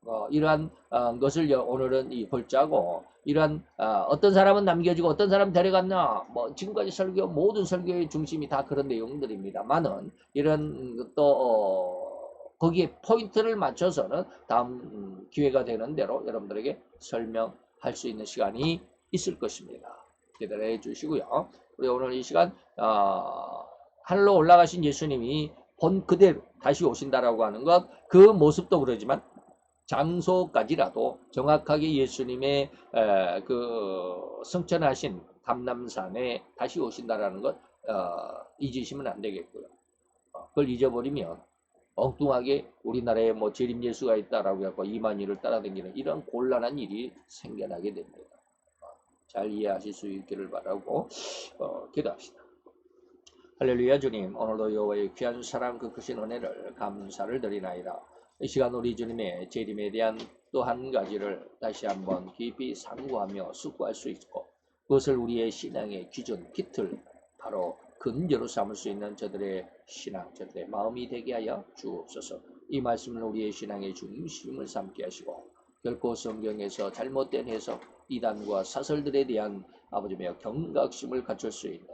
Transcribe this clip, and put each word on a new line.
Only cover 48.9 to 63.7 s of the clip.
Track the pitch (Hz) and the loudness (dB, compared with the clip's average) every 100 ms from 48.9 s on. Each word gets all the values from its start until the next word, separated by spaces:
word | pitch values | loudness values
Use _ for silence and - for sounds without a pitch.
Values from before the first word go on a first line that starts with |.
| - _ _ _ | -20 _ _ _
잘 | - 107 | -6 -4
이해하실 | 104 104 95 104 | -2 -2 -4 -6
수 | 98 104 | -12 -10
있기를 | 98 95 95 95 | -10 -10 -10 -8
바라고, | 92 95 101 - 135 - - - - - - | -8 -6 -8 -2 -4 -4 -12 -12 -12 -14 -10
어, | - - - | -8 -8 -6
기도합시다. | - - - - _ - _ - _ _ _ _ _ _ _ - _ | -4 -4 -6 -16 _ -20 _ -20 _ _ _ _ _ _ _ -20 _
할렐루야. | 135 123 123 139 | 0 2 4 4
주님, | 135 110 95 107 | 2 -4 -8 -6
오늘도 | 110 110 107 | -4 -2 -2
여호와의 | 107 104 104 101 | 0 -2 -2 -4
귀한 | - 123 120 | -4 -6 -6
사랑, | 120 123 123 120 | -8 -6 -6 -6
그 | 117 | -12
크신 | 123 - 120 | -12 -10 -8
은혜를 | 107 120 113 - 98 | -6 -8 -8 -10 -14
감사를 | - 104 101 98 - 101 127 | -8 -8 -8 -14 -8 -6 -4
드리나이다. | 113 101 92 90 90 87 - - _ _ | -4 -6 -8 -10 -10 -12 -16 -20 _ _
이 | 135 | -4
시간 | 135 123 | 0 0
우리 | 123 120 | 0 -4
주님의 | 113 117 117 104 87 92 | -4 -6 -6 -6 -6 -8
재림에 | - 110 107 104 | -8 -6 -6 -6
대한 | 110 113 110 113 _ _ | 0 -2 -2 -14 _ _
또 | 135 | -4
한 | 123 120 131 | -2 -4 -2
가지를 | 127 98 101 101 92 - _ | -4 -2 -6 -6 -8 -12 _
다시 | 113 104 107 | -8 -6 -6
한번 | 95 95 92 92 | -6 -4 -6 -6
깊이 | - 117 110 127 | -10 -10 -8 -8
상고하며 | - - 117 135 120 98 98 90 | -8 -12 -14 -6 -6 -4 -6 -10
숙고할 | - - | -10 -14